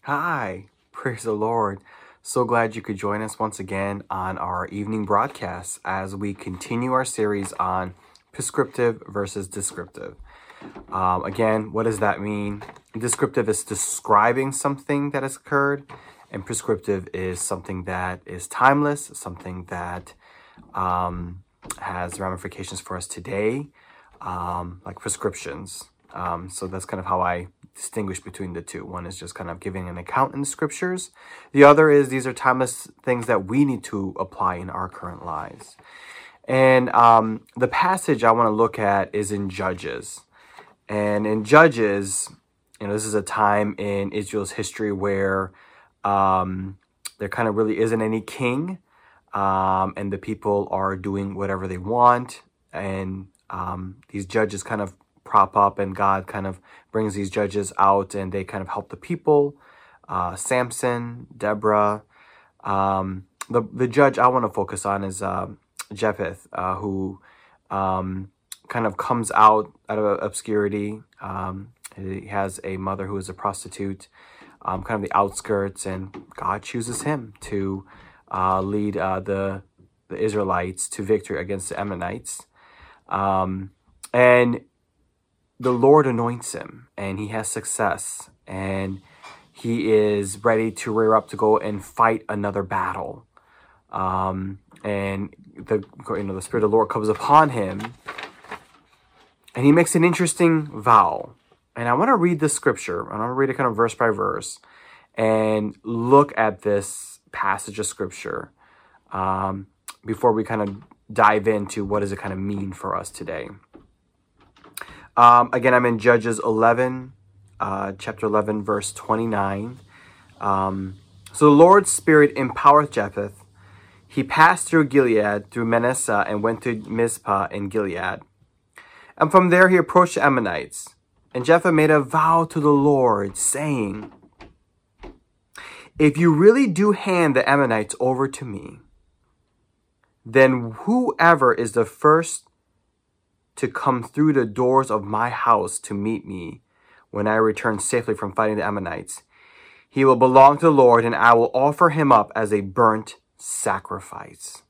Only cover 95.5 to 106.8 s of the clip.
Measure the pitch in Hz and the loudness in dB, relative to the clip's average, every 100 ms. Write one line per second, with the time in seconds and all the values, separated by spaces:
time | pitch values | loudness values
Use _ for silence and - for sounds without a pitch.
95.5 | - - 107 98 - - 92 98 95 - | -20 -2 -2 -2 -18 -8 -6 -4 -8 -4
96.5 | 117 107 110 107 113 107 110 - 147 151 | 0 4 4 2 0 -2 -2 6 6 6
97.5 | 120 95 95 113 123 - - - - - | 0 -6 -6 -12 -14 -16 -16 -16 -20 -20
98.5 | - _ _ _ _ _ _ _ _ _ | -20 _ _ _ _ _ _ _ _ _
99.5 | - 139 160 165 180 170 165 175 - 170 | 2 6 6 4 4 2 2 -2 4 4
100.5 | 160 151 107 107 110 90 - - - _ | 4 -2 -4 6 8 6 0 -10 -16 _
101.5 | _ _ - 120 123 233 240 175 165 151 | _ _ -6 0 2 4 4 2 2 0
102.5 | - 147 - - 90 - 107 117 127 135 | 0 -2 -2 -6 -8 -6 -6 -6 -2 -2
103.5 | 131 131 107 117 - 117 101 98 - - | 0 -2 2 0 2 0 0 -2 -4 -10
104.5 | - _ - - - _ - 110 110 110 | -16 _ -20 -20 -20 _ -2 0 2 2
105.5 | 107 107 - 107 117 117 139 143 - 110 | 0 -2 -8 -8 -4 4 4 4 0 -2
106.5 | 98 107 101 | -2 -2 -2